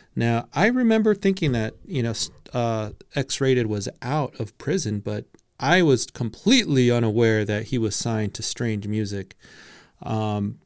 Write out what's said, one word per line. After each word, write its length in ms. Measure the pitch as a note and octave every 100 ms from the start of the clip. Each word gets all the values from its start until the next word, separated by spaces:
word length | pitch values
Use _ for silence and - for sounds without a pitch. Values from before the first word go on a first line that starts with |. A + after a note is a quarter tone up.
| _ -
Now, 300 | A#2 A#2 -
I 140 | - G3
remember 460 | B3 A#3+ A3 G#3+
thinking 380 | G#3 G3+ F#3+ D#3
that, 220 | A#2+ A2 - -
you 160 | D#3+
know, 100 | A#2
s-, 180 | A2+ - - -
uh, 380 | C3 A#2 A2+ G#2+ - - -
X-Rated 520 | C#3 - C3+ B2+ A2+
was 220 | G#2 G2+ -
out 320 | A#2+ D3 C3+ -
of 180 | G#2+ -
prison, 440 | - F3+ A#2+ G#2
but 240 | G#2 G#2+ - _ _ -
I 220 | C3 F3+
was 240 | E3+ B2+ -
completely 840 | - A#2 A2 - B3+ G#3 C#3 B2
unaware 540 | A#2+ A#2 G#2+ A2+ A2
that 220 | G#2+ G#2 A2
he 120 | B2+
was 200 | A2 -
signed 360 | A#2+ A2 G#2+ -
to 80 |
Strange 440 | - - A#2+ G#2+ G2+
Music. 480 | G#2+ G#2 G2+ F#2+ - - - - - - _
Um, 580 | - A2 G#2+ G#2 G2+ A2+